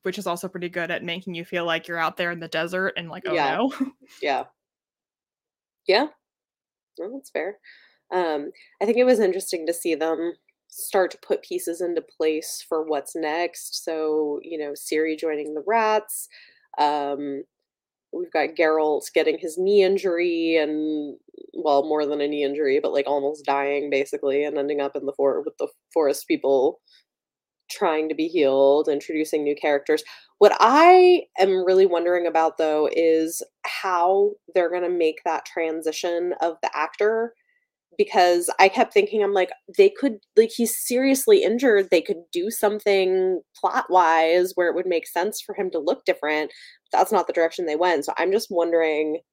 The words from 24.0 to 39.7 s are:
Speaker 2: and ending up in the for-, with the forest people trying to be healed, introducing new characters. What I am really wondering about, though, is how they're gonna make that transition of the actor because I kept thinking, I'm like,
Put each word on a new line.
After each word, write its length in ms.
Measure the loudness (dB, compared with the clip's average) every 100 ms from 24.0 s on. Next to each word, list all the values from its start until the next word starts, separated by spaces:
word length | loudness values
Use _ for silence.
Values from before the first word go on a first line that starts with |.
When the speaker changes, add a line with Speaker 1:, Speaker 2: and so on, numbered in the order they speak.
| -2 -4 -2 0 -2
Speaker 2:
and 120 | -2
ending 240 | -4 -4
up 140 | -4 -6
in 100 | -8
the 80 |
for-, 280 | -2 0 0
with 140 | -6 _
the 80 | -10 _ _
forest 340 | 0 0 -2 -2
people 540 | -2 2 2 2 -2 _ _ _ _ _ _ _ _ _
trying 380 | -4 0 0 -2
to 60 | -4
be 120 | -2
healed, 600 | 2 2 4 4 4 2
introducing 540 | -4 -4 -6 -2 -2
new 120 | -2 -2
characters. 480 | 0 -2 0 -2 -4 -20 _ _
What 140 | 4 6
I 640 | 4 8 8 10 8 6 0 0
am 260 | 2 2 4
really 200 | 4 4
wondering 400 | 4 0 0 0
about, 300 | 0 0 0
though, 320 | 0 2 0
is 520 | 2 4 4 0 -6 -14 _ -10
how 680 | -6 -2 0 2 4 2 -2 -4 0
they're 160 | 0
gonna 180 | -2 -2
make 340 | 0 0 0 -4
that 200 | -4 -6
transition 880 | -6 -4 -4 -6 -6 -4 -4 -4 -2
of 160 | -4 -4
the 80 | -6 -4
actor 560 | -6 -2 -2 0 -4 _ _ _ _ _ _ -4
because 520 | 0 4 4 4 0 4
I 100 | 4
kept 240 | 4 2
thinking, 300 | 2 2 0
I'm 100 | 0
like, 160 | 0 -2 -6 -6